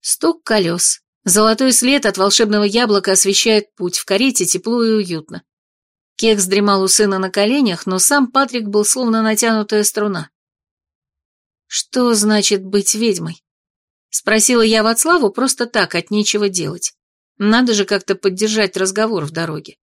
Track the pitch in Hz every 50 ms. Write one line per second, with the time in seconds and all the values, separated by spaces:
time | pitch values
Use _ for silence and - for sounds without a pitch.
0 | _ - - - - 339 330 - _ - 226 214 185 165 170 175 - - - -
1 | _ _ _ _ _ 196 190 208 214 220 220 214 262 262 240 - 240 254 277 285
2 | 285 214 196 190 190 202 196 - 233 208 214 208 208 208 196 233 247 226 208 202
3 | 190 202 190 190 - 196 202 - - 233 220 214 208 _ _ _ 180 180 180 -
4 | - - 196 202 254 269 240 - 185 170 - 180 - 220 233 240 233 226 220 214
5 | 202 180 170 160 156 - - - _ _ _ _ _ _ _ _ _ _ _ _
6 | _ _ _ - - 226 220 202 190 185 196 202 208 208 196 190 190 185 - -
7 | 214 202 196 190 190 190 185 202 202 214 254 294 269 214 175 - - 196 185 185
8 | 180 - 285 285 269 240 - 269 277 269 254 247 220 202 196 208 208 208 - 254
9 | 254 226 226 226 220 220 220 214 233 233 226 220 208 - 220 208 208 208 - 220
10 | 208 208 190 170 160 - _ _ _ _ _ _ _ _ _ _ _ _ _ _
11 | _ _ _ _ _ _ _ _ _ _ _ _ _ _ - - - _ - 254
12 | 247 240 233 208 208 214 214 208 196 - 208 196 190 190 196 202 196 - - 214
13 | 233 233 190 175 165 160 165 - _ _ _ _ _ _ _ _ _ _ _ _
14 | _ _ - - _ - 214 220 - - 247 233 220 220 220 220 208 226 226 226
15 | - 320 349 349 262 196 - - 254 262 - - 247 240 - 233 190 170 - 170
16 | 165 - 208 214 208 - - 208 208 202 190 190 160 147 151 - - - _ _
17 | _ _ _ _ _ _ _ _ 202 208 220 240 254 240 220 202 202 196 208 196
18 | 190 - 190 196 - 190 185 185 214 220 214 220 208 185 - 190 190 185 190 208
19 | 220 220 226 185 151 147 160 165 165 165 160 175 160 - - _